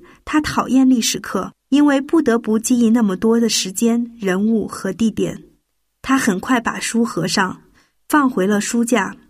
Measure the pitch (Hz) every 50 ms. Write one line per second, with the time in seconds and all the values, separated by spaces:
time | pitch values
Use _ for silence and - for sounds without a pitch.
0 | - - - _ - - - 302 302 - - 220 - - 240 262 262 262 262 226
1 | 214 - - - - - - 190 185 - - _ _ - 262 285 294 294 277 277
2 | 277 294 - 320 302 233 226 233 233 214 220 220 - - 254 240 240 220 226 247
3 | 226 196 185 180 226 226 226 233 233 214 - - - 185 185 - 233 233 233 240
4 | 240 233 - - 202 185 180 190 208 220 226 214 - - - - - 190 175 -
5 | 226 220 - - 185 - - - - - _ _ _ _ _ _ _ _ _ _
6 | - - 269 165 - 233 180 190 - - 262 240 240 214 208 202 - - - 226
7 | 233 233 - 170 165 165 - 208 185 185 175 - - _ _ _ _ _ _ _
8 | _ - - 302 277 254 254 196 185 202 208 202 208 - - 233 233 - 247 208
9 | 190 - - - -